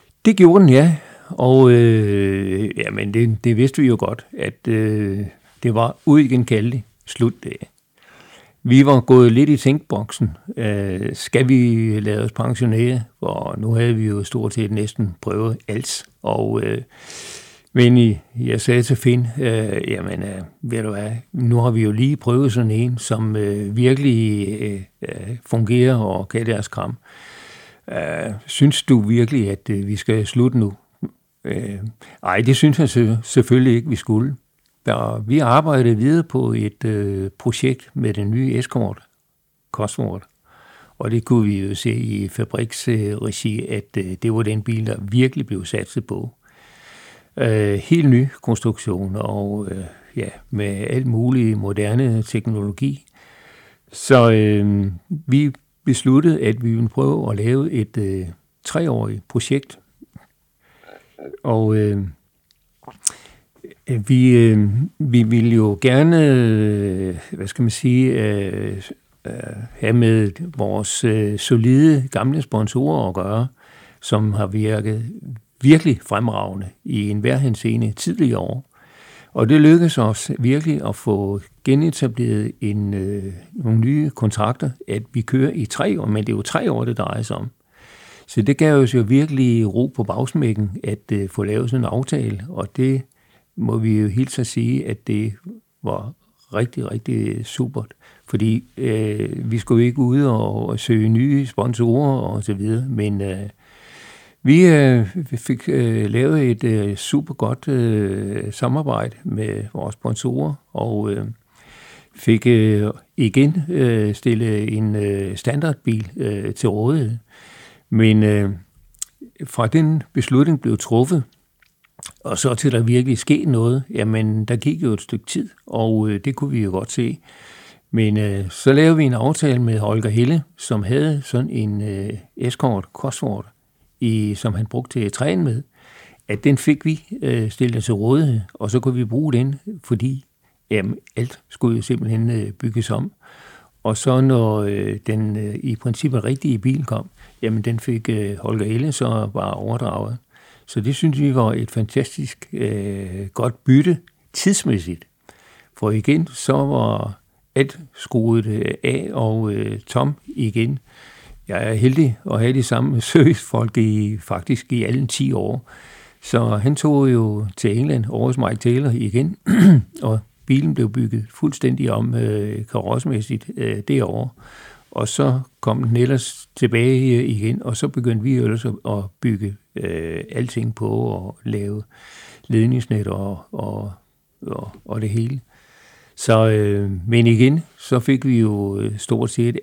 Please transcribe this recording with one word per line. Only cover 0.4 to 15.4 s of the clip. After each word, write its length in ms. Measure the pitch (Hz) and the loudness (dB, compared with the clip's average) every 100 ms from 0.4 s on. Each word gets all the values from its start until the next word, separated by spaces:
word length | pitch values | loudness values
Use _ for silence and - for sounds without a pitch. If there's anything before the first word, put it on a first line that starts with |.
| 175 196 | 8 10
den, 80 | 170 | 10
ja. 260 | 131 165 151 - - - | 8 8 2 -6 -20 -12
Og, 420 | - 127 131 127 | 0 4 8 8
øh, 1000 | 120 117 110 104 101 98 98 98 95 107 - | 8 8 4 2 0 0 0 -2 -2 -4 -4
jamen, 360 | 104 101 104 | -6 -4 -2
det, 300 | 110 117 110 | 2 2 2
det 140 | 120 113 | 0 4
vidste 240 | 131 - | 2 4
vi 60 | 131 | 2
jo 80 | 110 | 4
godt, 260 | - 120 - 262 | 0 -4 -12 -8
at, 300 | - - - | -8 -6 -2
øh, 520 | 110 110 107 101 98 101 - _ _ | 0 0 0 -2 -4 -6 -12 _ _
det 100 | 120 | -2
var 240 | 110 117 - - | 0 0 0 4
uigenkaldeligt 760 | 151 135 127 120 110 113 127 - _ - | 6 6 2 2 0 0 -4 -10 _ -18
slut 280 | - 120 - | -2 -2 -2
der. 240 | - - - _ _ _ _ - - - _ _ | -12 -14 -16 _ _ _ _ -20 -20 -20 _ _
Vi 220 | 123 127 139 | 6 6 8
var 140 | 135 | 6
gået 320 | 117 127 120 | 8 8 8
lidt 180 | 117 147 | 6 4
i 80 | 143 | 4
tænkboksen. 800 | 131 147 - 101 110 - 107 80 - - | 4 0 -2 -4 -4 -4 -4 -4 -12 -6
Øh, 520 | 107 104 98 92 110 | -4 -2 -4 -4 -6
skal 360 | - - 123 131 | -8 0 2 4
vi 500 | 131 120 113 113 107 | 6 4 2 0 0
lade 240 | 104 107 | -2 -2
os 80 | 110 | -2
pensionere? 680 | - 120 117 120 110 120 127 110 _ | -2 -4 0 0 2 2 0 -6 _
For 360 | - - - - | -6 -6 -6 -6
nu 160 | 110 | -2
havde 200 | 113 120 | 2 2
vi 120 | 113 107 | 2 0
jo 180 | 101 | -2
stort 300 | 101 120 107 | -4 -4 -4
set 180 | 113 104 | -4 -2
næsten 440 | 107 107 - 101 85 | -2 -4 -4 -4 -4
prøvet 360 | 104 101 | -6 -2